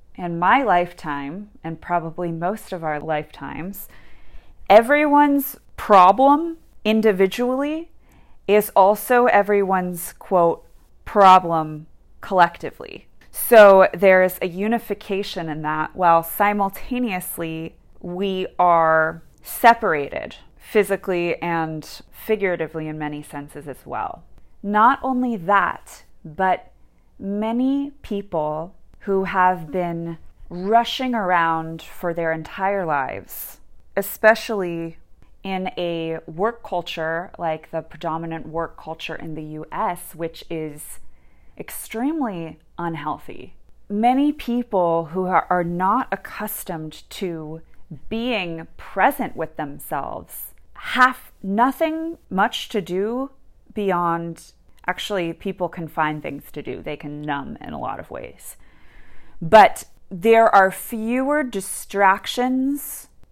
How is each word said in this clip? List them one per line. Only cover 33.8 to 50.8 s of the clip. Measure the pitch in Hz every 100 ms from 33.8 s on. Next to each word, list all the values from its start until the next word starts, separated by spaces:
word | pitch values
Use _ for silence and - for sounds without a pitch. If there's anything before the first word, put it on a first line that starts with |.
| - -
especially | 196 - 214 220 - 208 180 170 165 - - - - -
in | 190 190 185 -
a | 175 165 165 160 -
work | 160 214 233
culture | - 175 170 170 160 165 190 -
like | 170 160 -
the | 165
predominant | 160 160 170 160 165 160 160
work | 160 160 -
culture | 160 160 - 160
in | 165
the | 156
U | 156 151 156
S, | 175 214 175 -
which | 160 165 - -
is | 165 156 147 - - - - - - - -
extremely | - - - 220 269 320 240 175 160 - _ -
unhealthy. | 170 160 156 - - - - - - - -
Many | 208 233 262 294
people | 302 - 240 233 190 170 165 156
who | 180
are, | 185 175 -
are | 180
not | 170 175 185 240 -
accustomed | 196 - - 214 - - 165 156 - -
to | - 185 165 151 165 - - - 147 -
being | 226 247 220 170 165 170 -
present | - 190 240 277 208 -
with | 156 -
themselves | 147 143 - 143 - - - - - - -
have | -